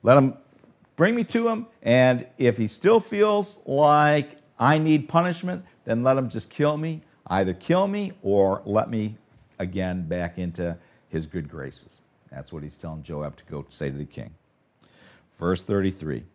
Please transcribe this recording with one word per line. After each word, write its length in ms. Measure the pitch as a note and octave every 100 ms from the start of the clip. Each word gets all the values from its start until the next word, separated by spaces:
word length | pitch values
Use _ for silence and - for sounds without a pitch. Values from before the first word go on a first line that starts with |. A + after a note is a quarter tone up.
Let 140 | A2+ C3+
him 180 | C3+ B2+ _ _ _ _ _ -
bring 180 | F3
me 120 | A#3+ A#3
to 240 | A#3 A#3
him, 160 | A3+ A#3 _
and 420 | - B2 B2+ B2 - -
if 180 | B2 A#2
he 120 | A2
still 340 | - F#3+ A3+
feels 580 | - G#3 G#3+ G#3 G3+ - -
like 720 | C#3 D3 D3 D3 D3 C#3+ - _ _
I 200 | B2 D#3
need 320 | D#3 D3+ -
punishment, 560 | E3 F3+ F3 F3+ F3+ - _
then 200 | - A#2
let 120 | B2+ C3
him 140 | B2+
just 200 | A2+ -
kill 280 | - D3 D3+
me. 240 | D#3+ D#3 - _ -
Either 260 | F#2 F#2+
kill 320 | F#2 - F3 G3
me 260 | G3+ G3+ -
or 380 | G2 G2+ G2 F#2+
let 260 | - G#2 -
me 280 | A2+ G#2+ A2 _ _ _ _
again 480 | F#2 F#2 F#2 F#2 E2
back 300 | F2 E2+ F2
into 400 | F2+ E2 E2+ E2 _ _ _
his 160 | E2 D#2
good 240 | F2 D2
graces." 500 | D#2 C#2 - _ _ _ _ _
That's 220 | C2 C2+
what 100 | D#2+
he's 140 | D2 -
telling 260 | E2 D#2
Joab 320 | C#2+ D2+ D2+ D2
to 80 |
go 220 | _ D2+ C#2+
say 240 | - C#2+
to 60 | C#2
the 80 | D2
king. 280 | - A#1+ D#2+ _ _ _ _ _ _ _ _ _ _
Verse 240 | E2+ F2+
thirty-three. 600 | - G2+ F#2+ F#2 D#2 B1 E2